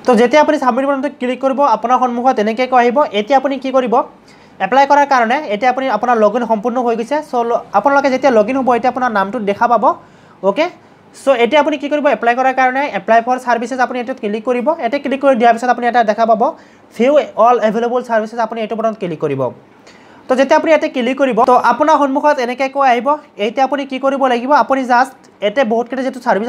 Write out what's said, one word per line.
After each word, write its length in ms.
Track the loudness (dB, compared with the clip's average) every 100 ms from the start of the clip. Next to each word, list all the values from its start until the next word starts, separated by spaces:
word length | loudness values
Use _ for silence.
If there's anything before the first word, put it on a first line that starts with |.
| 0
ত' 100 | 2
যেতিয়া 200 | 4 4
আপুনি 120 | 4 2
ছাবমিট 260 | 0 0 -2
বাটনটো 200 | -2 -4 -6
ক্লিক 180 | -6 -2
কৰিব, 160 | -2 0 0
আপোনাৰ 220 | 0 0 0
সন্মুখত 340 | 0 0 0 0
এনেকৈ 280 | 0 -2 0 2
আহিব। 180 | 2 2 0
এতিয়া 240 | -2 0 0
আপুনি 160 | 0 -4
কি 80 | -2 -2
কৰিব, 180 | 0 0 -2 -10 _ -20 -18 -8
এপ্লাই 240 | 0 2 4
কৰাৰ 160 | 4 4
কাৰণে 240 | 2 0 -2 -4
এতিয়া 160 | -2 0
আপুনি, 140 | 0 -2 -2
আপোনাৰ 200 | 0 2
লগইন 180 | 2 0 -2
সম্পূৰ্ণ 260 | -2 -2 -2 -2
হৈ 80 | -2
গৈছে। 200 | -4 -6 -4
চ' 40 | -4 -2
ল-, 140 | -4 -2 0
আপোনালোকে 300 | 2 2 0
যেতিয়া 220 | 0 2 2
লগইন 180 | 2 0
হ'ব, 120 | 0 0
এতিয়া 140 | 0
আপোনাৰ 180 | -2 -2 -2
নামটো 200 | -4 -4 -4
দেখা 160 | 0 2
পাব। 120 | 2 2 -2 -8 -20 -20 -6
অ'কে, 240 | -2 0 -2 -6 _ _ _ -6
চ' 200 | 0 2
এতিয়া 160 | 2 2
আপুনি 140 | 2 -2
কি 40 | -4
কৰিব, 140 | -2 0 0
এপ্লাই 180 | 0 0
কৰাৰ 160 | 0 2
কাৰণে 220 | 0 0 -4 -4
এপ্লাই 220 | 0 0 2
ফৰ 100 | -4
ছাৰ্ভিচেছ 360 | -2 -2 -2 -4
আপুনি 160 | -4 -4
এইটোত 200 | -8 -6
ক্লিক 200 | -6 -4 -2
কৰিব। 180 | -2 -2 -2
ইয়াতে 180 | -2 -4
ক্লিক 160 | -4 0
কৰি 100 | 2 4
দিয়াৰ 120 | 4
পিছত 160 | 2 0
আপুনি 120 | -2 0
এটা 100 | 0 0
দেখা 140 | 0 2
পাব, 120 | 2 0 -4 -16 _ _
ভিউ 180 | -2 2 2 0 2
অল 120 | 2 4 0
এভেইলেবল 320 | -2 -2 -4 -2
ছাৰ্ভিচেছ, 300 | -4 -4 -6 -6
আপুনি 120 | -6
এইটো 140 | -8 -4
বাটনত 200 | -4 -4
ক্লিক 180 | -8 -4
কৰিব। 180 | -4 -2 -4 -6 -20 _ -20 -20 -20 -12 -4
তো 40 | 0
যেতিয়া 180 | 2 2
আপুনি 120 | 4
ইয়াতে 160 | 2 0
ক্লিক 280 | -4 -4 0
কৰিব, 200 | 0 2 4
তো 40 | 4 4
আপোনাৰ 260 | 2 2 2
সন্মুখত 340 | 2 0 0 0
এনেকৈ 240 | -2 -4 -4
কৈ 180 | 0 2
আহিব। 160 | 2 0 -4 -6 -6 -4
এতিয়া 180 | -2 -2
আপুনি 140 | -2 -6
কি 80 | -4
কৰিব 180 | -4 0 0
লাগিব, 180 | 0 2 2
আপুনি 180 | 2 -2 2
জাষ্ট 240 | 2 0 -4 -20 -6
ইয়াতে 200 | -4 0 0
বহুতকেইটা 300 | -2 -4 -6 -6
যিটো 140 | -6
ছাৰ্ভিচ 280 | -2 -2